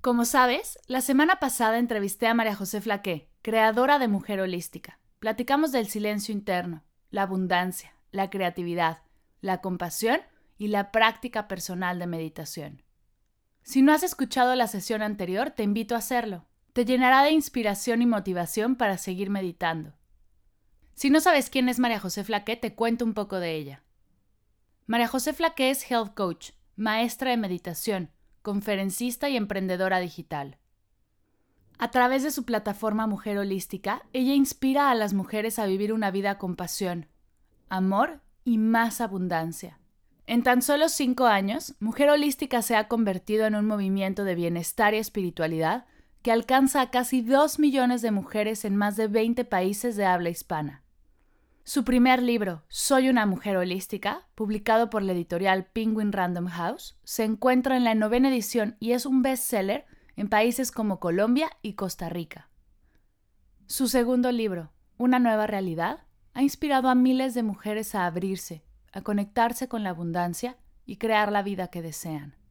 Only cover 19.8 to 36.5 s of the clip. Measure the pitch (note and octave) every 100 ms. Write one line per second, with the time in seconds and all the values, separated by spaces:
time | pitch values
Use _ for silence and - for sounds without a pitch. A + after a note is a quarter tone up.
19.8 | D3+ - _ _ _ _ _ _ _ _
20.8 | _ - C#4 D4+ F4+ D#4 B3+ C4+ B3 A#3+
21.8 | B3 A3 F#3+ G#3 G3 G#3 G#3 A#3 A3+ -
22.8 | A#3 A#3 A3+ G#3+ G3+ F#3+ F3 D#3+ C#3 C3+
23.8 | _ _ _ _ _ _ _ _ _ _
24.8 | - A#3 A#3 C4 D4 D4+ E4 D#4+ C4 C4+
25.8 | - A#3+ G#3 - F#3+ E3 - _ _ -
26.8 | A3 G#3+ A#3 - B3+ A#3+ G3+ F3+ - E3
27.8 | - F#3+ E3 _ _ _ - G3+ G3+ G3+
28.8 | G3 F#3+ B3 A#3+ C#4+ C4 G#3 G3+ F#3+ F3+
29.8 | F#3+ F#3 F3+ - D#3+ D3+ C#3 - _ _
30.8 | _ _ _ _ _ _ _ _ _ _
31.8 | A#3+ B3+ B3 C4+ C#4+ C#4 B3 A3 G#3 G3+
32.8 | A3 G#3+ A3 G3 G#3+ G3+ G3+ F#3+ - G3
33.8 | G3 A3 - C4 B3+ C#4 C4+ - C4 C4+
34.8 | C#4+ A#3+ G#3 G3 F#3 G#3+ A3 A3 G#3 F#3+
35.8 | G#3 A3 G3+ F#3+ G3 G3 F#3